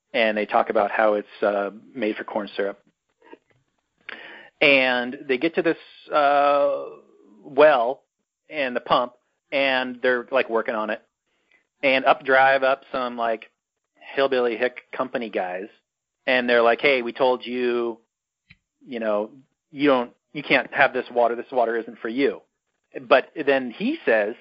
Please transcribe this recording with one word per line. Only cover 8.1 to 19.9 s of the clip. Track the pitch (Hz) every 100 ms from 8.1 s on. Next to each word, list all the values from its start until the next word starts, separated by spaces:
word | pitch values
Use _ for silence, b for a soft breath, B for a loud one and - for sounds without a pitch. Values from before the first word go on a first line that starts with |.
| _ _ _ -
and | 156 131
the | 123
pump, | - 156 156 - _ _ _
and | 143 135 127 127 123
they're, | 127 123 113
like, | 131 117
working | 113 107
on | 113 107
it. | 107 _ _ _ _ _ _ _ _
And | 139 135
up | 139 139
drive | 135 131 135 135
up | 131 135 -
some, | 135 123 120
like, | 117 113 - _ _ _ _ _ -
hillbilly | - 139 131 120 110
hick | 123 - -
company | - 127 135 113
guys, | 107 92 92 104 _ _ _ _ _ -
and | 127 123
they're | 120
like, | 117 120
Hey, | 151 131
we | 120
told | 113 131 123 113
you | 123 123 120 120 113 _ _ _ _ _ _ _ _ 247
you | 120
know, | 110 104 107 - _ _ _
you | 143
don't, | 143